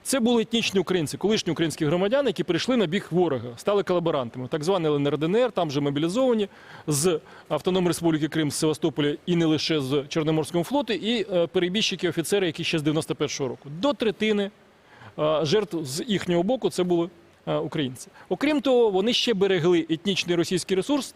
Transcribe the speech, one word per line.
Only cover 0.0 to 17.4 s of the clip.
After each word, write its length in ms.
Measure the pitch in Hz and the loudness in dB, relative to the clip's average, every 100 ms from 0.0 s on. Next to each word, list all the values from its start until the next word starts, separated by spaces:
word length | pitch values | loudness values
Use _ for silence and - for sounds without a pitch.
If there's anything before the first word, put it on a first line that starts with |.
це 180 | - 269 | -2 2
були 220 | 233 233 | 4 2
етнічні 380 | 214 233 190 190 | 2 0 0 0
українці, 360 | 175 185 147 143 | 0 0 -2 -2
колишні 360 | 196 214 - | 0 0 0
українські 320 | 156 165 - 151 | -2 -2 0 0
громадяни, 420 | 175 202 269 277 | 0 2 2 0
які 160 | - | -2
перейшли 320 | 170 170 - 254 | -2 -2 0 2
на 100 | 175 | 2
бік 260 | 190 - | 0 0
ворога, 360 | 165 170 131 120 117 | 2 2 0 -6 -8
стали 260 | - 202 | 0 0
колаборантами, 680 | 185 180 165 147 117 127 127 | 2 2 2 0 -2 -6 -6
так 160 | 160 | -4
звані 220 | 151 196 156 | 0 0 2
Л 100 | 147 | 2
Н 100 | 143 | 2
Р, 120 | 143 | 0
Д 80 | 151 | 0
Н 100 | 214 | 2
Р, 160 | 247 | 2
там 180 | - 151 | 0 -2
же 100 | 139 | 0
мобілізовані 680 | 143 139 165 208 262 226 196 - - - - | 0 0 0 2 2 2 -2 -8 -20 -10 -4
з 340 | 143 175 156 - - - | 0 2 0 -4 -18 -6
Автономної 400 | 156 196 185 175 | -4 0 2 2
Республіки 400 | 156 165 156 151 | 2 0 0 0
Крим, 220 | 160 151 | 0 -2
з 40 | |
Севастополя 640 | - 156 151 170 139 147 147 - | 0 0 0 -2 0 0 -2 -2
і 100 | 170 | 2
не 80 | 165 | 2
лише 340 | 156 - 156 | 2 0 -2
з 240 | 131 143 135 | 0 -2 -2
Чорноморського 560 | 170 151 156 147 175 | -2 0 0 0 -2
флоту, 280 | 165 285 254 | 0 -2 -2
і, 340 | 202 208 233 190 | -2 -2 -2 0
е, 140 | 185 170 | 0 0
перебіжчики, 640 | 185 175 202 - 180 180 | 0 0 0 -2 -2 -2
офіцери, 380 | 160 156 202 180 | -2 0 0 0
які 180 | 147 | -2
ще 140 | 160 165 | -2 -2
з 40 | |
дев'яносто 320 | 147 151 - | 0 0 -2
першого 340 | 143 143 - 135 | -2 -4 -4 -6
року. 200 | 123 139 156 | -6 -12 -4
До 120 | 269 | -2
третини, 580 | 254 226 - 214 208 196 - - _ _ - - - | 0 -2 0 0 0 -2 -6 -20 _ _ -20 -14 -2
е, 220 | 151 156 | 0 2
жертв 420 | 151 208 208 165 | 2 0 0 -4
з 200 | 139 143 247 | -6 -6 -2
їхнього 360 | 185 - 175 | -2 0 0
боку 280 | 185 254 196 | 2 0 0
це 120 | - | 0
були, 280 | 180 175 170 - - _ | 0 2 0 -6 -20 _